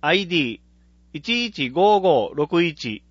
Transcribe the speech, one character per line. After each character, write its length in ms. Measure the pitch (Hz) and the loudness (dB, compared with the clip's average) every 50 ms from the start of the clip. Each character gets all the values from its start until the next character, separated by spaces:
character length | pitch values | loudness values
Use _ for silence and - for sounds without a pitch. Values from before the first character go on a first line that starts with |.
ア 140 | - 151 170 | 2 2 2
イ 120 | 196 202 | 2 0
デ 100 | 170 180 | 0 0
ィ 180 | 165 143 120 110 | 0 0 0 -4
ー 60 | - _ _ _ _ _ _ _ _ _ _ | -8 _ _ _ _ _ _ _ _ _ _
一 340 | _ 151 - - 233 240 240 | _ -12 -6 -4 -4 -4 -4
一 240 | 233 208 - 139 123 | -6 -6 -6 -6 -4
五 300 | 127 165 190 208 214 202 | 0 2 4 4 4 4
五 320 | 185 185 156 127 104 - - | 4 4 2 2 2 -2 -2
六 280 | 143 151 151 - 170 | -4 -4 0 0 0
一。 400 | 175 170 156 - - 120 107 101 _ _ | 0 0 -2 -6 -10 -10 -10 -10 _ _